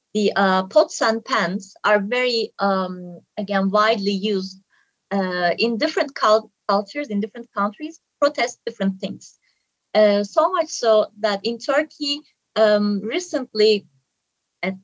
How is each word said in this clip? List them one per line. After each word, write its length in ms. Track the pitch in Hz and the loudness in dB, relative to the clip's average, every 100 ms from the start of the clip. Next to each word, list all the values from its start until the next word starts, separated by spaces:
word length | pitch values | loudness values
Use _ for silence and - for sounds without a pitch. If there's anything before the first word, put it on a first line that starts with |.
| _ | _
the, 180 | 214 202 - | -2 0 2
uh, 260 | 196 185 | 2 2
pots 380 | 190 311 - - | 2 2 2 0
and 220 | 233 226 | -2 -2
pans 500 | - 233 175 196 - - | -2 -2 -2 -4 -10 -4
are 160 | 202 208 | 2 2
very, 520 | 202 247 254 233 214 - | 2 -2 -2 -2 -4 -4
um, 600 | 196 190 185 180 180 175 _ - | -2 0 -2 -8 -12 -18 _ -10
again, 340 | 196 196 196 | -4 0 2
widely 420 | 208 214 226 196 | 2 2 2 -2
used, 500 | 196 214 196 190 - _ _ _ _ - | -2 -2 -2 -4 -14 _ _ _ _ -6
uh, 420 | 196 185 180 175 - | -4 -2 0 0 0
in 200 | 233 226 | -2 0
different 360 | 311 381 - | -2 -2 -4
cul-, 360 | - 220 214 - _ - | 0 2 2 0 _ -2
cultures, 400 | 202 202 285 262 | -2 -2 -8 -4
in 120 | 202 | -4
different 280 | 208 240 240 | -4 -10 -10
countries, 480 | 208 208 208 302 330 _ - | -4 -4 -4 -14 -14 _ -2
protest 400 | 285 294 247 - | 0 0 -4 -4
different 360 | - 226 196 190 | -10 -2 -4 -2
things. 380 | - - - _ _ _ _ _ _ | -8 -10 -16 _ _ _ _ _ _
Uh, 280 | 320 311 302 | 4 4 4
so 280 | 208 330 330 | 0 0 0
much 160 | 359 311 | 0 -4
so 380 | - 226 214 - 202 | -2 2 4 2 -2
that 200 | 208 196 | -4 -2
in 140 | 208 233 | -4 -6
Turkey, 640 | - 277 311 - 285 294 - _ _ | -2 0 -2 -6 -8 -8 -10 _ _
um, 460 | 202 220 208 208 202 | 2 4 4 2 -2
recently, 840 | 208 320 - 285 254 214 214 208 - _ _ _ _ _ _ - | -4 -6 -4 -8 -4 2 4 2 -2 _ _ _ _ _ _ -8
at, 120 | 185 190 | -8 -4